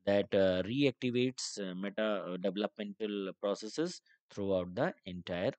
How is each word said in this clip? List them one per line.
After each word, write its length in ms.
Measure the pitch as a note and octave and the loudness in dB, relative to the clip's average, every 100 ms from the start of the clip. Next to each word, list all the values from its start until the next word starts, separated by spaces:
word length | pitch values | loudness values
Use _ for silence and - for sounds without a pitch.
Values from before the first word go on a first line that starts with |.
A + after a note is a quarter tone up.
| G2 | 0
that, 280 | G2+ G2 G2+ | 2 4 4
uh, 260 | F#2+ F#2 | 4 4
reactivates, 960 | F#2 C3 C#3+ - B2+ A#2+ B2+ B2+ - - | 0 2 2 2 0 2 0 0 -8 -6
uh, 140 | F#2+ | -6
meta-, 520 | F#2 G2 G2+ A2 G2+ E2+ | -4 -4 0 0 0 -2
uh, 100 | F2+ | -2
developmental 920 | G2 F#2 G#2 - G#2 G2 G#2+ G2+ F#2+ F2 | -2 0 -2 -4 -10 -6 -4 -2 -4 -2
processes 600 | G2+ G2 A2 - E3+ - - _ _ | -2 -2 -4 -4 -4 -4 -16 _ _
throughout 440 | - G2 F#2+ F2+ F2+ | -6 0 0 0 -2
the 180 | E3 - - | -2 -2 -10
entire 480 | F2+ E2+ F2 A2 | -10 -6 -2 -2